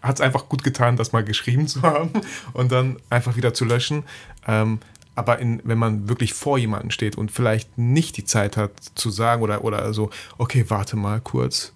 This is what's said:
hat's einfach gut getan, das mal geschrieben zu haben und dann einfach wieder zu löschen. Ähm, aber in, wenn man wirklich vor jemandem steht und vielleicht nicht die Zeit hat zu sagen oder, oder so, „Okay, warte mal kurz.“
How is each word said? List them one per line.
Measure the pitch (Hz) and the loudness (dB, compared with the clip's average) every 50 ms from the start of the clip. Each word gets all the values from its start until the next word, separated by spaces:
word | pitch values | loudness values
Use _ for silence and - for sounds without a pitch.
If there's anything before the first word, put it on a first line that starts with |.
hat's | - 127 135 - | 0 -2 0 2
einfach | 147 131 131 - - - | 2 2 2 0 -2 -2
gut | - 131 - | -4 0 0
getan, | 139 131 - 123 120 120 | 0 0 2 2 2 4
das | 120 117 - - | 2 0 0 0
mal | 113 110 | 0 0
geschrieben | 101 104 - - - 123 131 151 | 0 -4 -4 0 2 2 2 2
zu | 147 135 135 127 | 0 -2 2 2
haben | 170 151 147 165 165 - 220 202 - - - - - - | 2 4 4 0 0 -2 -2 -4 -4 -10 -14 -14 -12 -4
und | - 127 127 127 | 0 0 2 4
dann | 127 131 135 127 - - - | 2 2 0 -2 -6 -6 0
einfach | - 120 120 123 117 | 0 2 2 2 -2
wieder | 117 123 123 110 | 2 0 0 2
zu | - 123 | 2 2
löschen. | 113 117 123 123 - 151 151 143 - - - - - - - - | 2 2 2 2 0 -4 -4 -4 -8 -14 -20 -18 -20 -20 -12 -4
Ähm, | - 113 110 110 110 110 107 - - - - - _ _ | 0 2 2 2 2 0 -2 -6 -12 -20 -20 -20 _ _
aber | - 120 - 120 - | -4 0 0 0 2
in, | 127 120 117 113 - | 2 0 0 0 0
wenn | 117 113 113 | 0 0 2
man | 117 113 107 107 101 101 | 2 2 0 0 0 -2
wirklich | 123 127 120 104 - | -2 0 0 -2 -2
vor | - - 147 143 135 | -4 -2 0 0 2
jemandem | 120 110 107 - - 117 - | 2 0 -2 -2 -4 -6 -4
steht | - - 107 - | -2 -2 -2 -2
und | - 104 104 - | -2 -6 -6 -2
vielleicht | - 123 113 110 110 - - - | 0 2 2 2 2 0 -4 -4
nicht | - 120 120 131 156 165 - - | -2 2 4 4 4 4 2 -2
die | - - | -8 -6
Zeit | - 117 113 101 101 - | 0 0 2 2 0 0
hat | - 104 101 - - - - _ | -2 -2 -2 -4 -10 -20 -16 _
zu | - - 117 | -6 -4 -4
sagen | 101 98 113 117 117 117 113 | -2 0 2 2 2 2 2
oder, | 104 104 104 - | 0 -2 -2 -2
oder | 110 104 107 - 104 107 | -2 -4 -2 -2 -4 -2
so, | 107 107 107 - - - - - - | -2 -2 -4 -4 -10 -18 -18 -6 -4
„Okay, | 120 - - 131 113 - | -4 0 2 0 2 2
warte | 110 101 98 - - | 2 0 0 -2 -2
mal | 110 101 101 104 113 | -2 -2 0 -2 -2
kurz.“ | 120 - - - 62 64 - - - - _ | -4 -4 -2 -2 -2 0 -2 -4 -6 -6 _